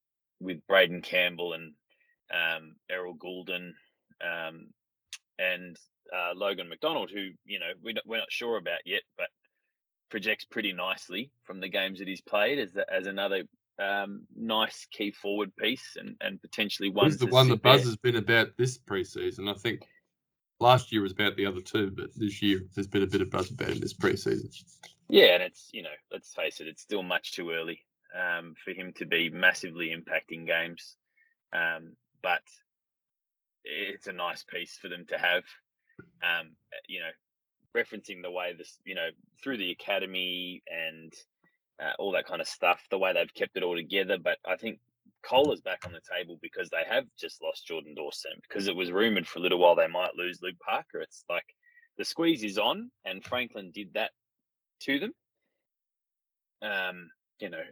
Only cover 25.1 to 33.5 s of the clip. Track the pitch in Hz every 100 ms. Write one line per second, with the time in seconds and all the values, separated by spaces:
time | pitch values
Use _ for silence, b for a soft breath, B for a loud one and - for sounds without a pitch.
25.1 | - - 90 90 - - 113 78 76 -
26.1 | 98 - - 80 - 78 80 - 104 90
27.1 | 85 - - 85 82 82 82 _ _ _
28.1 | 90 90 85 85 78 - 90 90 - 82
29.1 | 85 82 87 92 - 92 80 82 82 -
30.1 | 80 - 82 82 82 82 87 - - _
31.1 | _ _ _ - 85 82 82 82 - _
32.1 | _ 90 87 - - _ _ _ _ _
33.1 | _ _ _ _